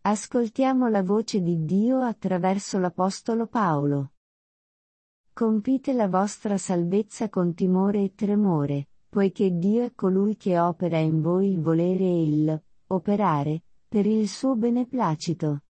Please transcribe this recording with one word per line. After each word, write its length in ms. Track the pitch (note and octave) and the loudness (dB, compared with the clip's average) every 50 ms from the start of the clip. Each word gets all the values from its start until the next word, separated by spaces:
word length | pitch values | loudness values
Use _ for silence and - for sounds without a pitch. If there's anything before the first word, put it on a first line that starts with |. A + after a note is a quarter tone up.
Ascoltiamo 880 | _ G3 G#3+ G#3+ - - - B3+ A#3+ A3 _ - C4+ C4 C4 B3+ B3+ A#3+ | _ 0 -2 -2 -4 -4 -2 -2 -2 0 _ 0 0 2 2 2 2 2
la 140 | A3 G3+ F#3+ | 2 2 2
voce 400 | F#3 G3+ G#3+ A#3 A#3 - G#3+ F3+ | 2 2 0 0 0 -2 -2 0
di 240 | E3 F3 E3 D#3 | 0 0 0 -2
Dio 340 | D3+ F3 G3 G#3+ A#3+ C4 C4 | 0 0 2 2 2 2 0
attraverso 800 | B3+ A#3+ G#3+ _ - F#3+ F#3 F3+ F3 F#3 G3 G3+ - - - G3+ | 0 -2 -4 _ -4 -2 -2 0 0 0 0 0 -4 -4 -2 -2
l'Apostolo 680 | F#3 F3+ F3 - F3+ G3 F#3+ - - - A#3 A3+ A#3 | -2 -2 -2 0 -2 -2 -2 -4 -4 -4 -2 -2 -2
Paolo. 640 | A3 - A#3+ G#3+ F3+ D#3 C#3+ C#3+ C#3+ C#3+ C#3+ C#3 C3+ _ _ _ _ _ _ _ _ _ _ _ _ _ _ _ _ _ _ _ _ _ _ _ _ _ | -2 -2 -2 0 2 2 0 0 0 0 -2 -4 -6 _ _ _ _ _ _ _ _ _ _ _ _ _ _ _ _ _ _ _ _ _ _ _ _ _
"Compite 580 | - A#3 A3+ A3 G#3+ G#3 - C4 C4 C4+ - C4+ | -2 0 0 0 0 0 0 -2 -2 0 -2 0
la 160 | B3 G#3+ G3 | 0 0 2
vostra 480 | F3+ F#3 G3 G#3 - - - G#3+ G3+ | 2 0 0 0 -4 -6 -4 -2 -2
salvezza 720 | F#3+ - - F#3+ F3 F3 F3 F3+ G3+ A3 _ - - A#3 G#3+ | -2 -2 -2 -2 0 0 0 0 -2 -2 _ -6 -8 -8 -4
con 240 | - G3 F3+ F3 E3 | -2 0 0 0 0
timore 520 | F3 G3+ F#3 F#3 F#3 F#3+ G3+ G3+ G#3+ G3 | 0 0 2 2 2 2 2 2 0 -2
e 100 | G3 F#3+ | -2 -4
tremore, 760 | - G#3+ G3 G#3 G#3 G#3+ G3 F3 D#3 C#3+ C#3 C#3+ C#3+ C#3+ _ - - _ | -4 -2 0 0 2 2 2 2 2 0 0 -2 -4 -6 _ -14 -20 _
poiché 520 | _ - G#3+ G3 G3 F3+ - G#3+ F#3+ F3+ E3+ | _ -2 0 0 0 0 0 -2 0 0 0
Dio 260 | E3+ G3 G#3 A#3 A#3+ | 0 0 2 0 0
è 100 | B3 _ | -2 _
colui 420 | _ - F#3 F#3 F#3+ G3 G#3+ G#3+ | _ -2 0 2 2 2 0 -2
che 220 | - - G3+ F3+ E3+ | -2 -2 -2 0 2
opera 380 | E3+ F3 E3+ _ F#3 F3 E3 D#3+ | 2 0 0 _ -4 -2 0 0
in 220 | D#3+ D#3 D#3+ D#3+ | 0 2 2 0
voi 300 | D3+ E3 F3 F#3 G3 G3+ | 0 0 0 2 2 0
il 100 | F#3+ E3 | 0 0
volere 440 | D3+ D#3+ D#3+ E3 E3+ F3+ F#3 F#3+ F#3+ | 0 0 2 2 2 2 0 0 0
e 180 | F#3 F3+ E3+ E3 | 0 0 0 0
il 400 | D#3 D3+ D3+ D3+ D3+ D#3 D#3 _ _ - - _ | 0 0 0 0 0 -2 -4 _ _ -20 -20 _
operare, 760 | _ F#3 F#3 F3+ - G#3 G3+ G#3+ F#3 D#3+ D3 C#3+ D3+ D3+ E3 _ - - - _ | _ -4 -4 -2 -2 -2 0 2 0 0 0 0 -2 -4 -6 _ -14 -20 -20 _
per 200 | _ - G#3+ G3+ | _ -2 0 0
il 220 | G#3 A3 A3 G#3+ G3+ | 2 2 0 0 -2
suo 280 | - - - C4 C4+ | -4 -4 -2 -2 0
beneplacito." 1080 | A3+ G#3+ A#3+ A#3 A#3+ B3 A#3+ - B3+ A3+ F3 D#3 D#3 - F3 E3 D#3+ - D3+ D3 D3 _ _ _ | 0 0 0 0 0 -2 -4 -4 -2 -2 0 -2 -2 -4 -6 -6 -4 -2 -4 -4 -4 _ _ _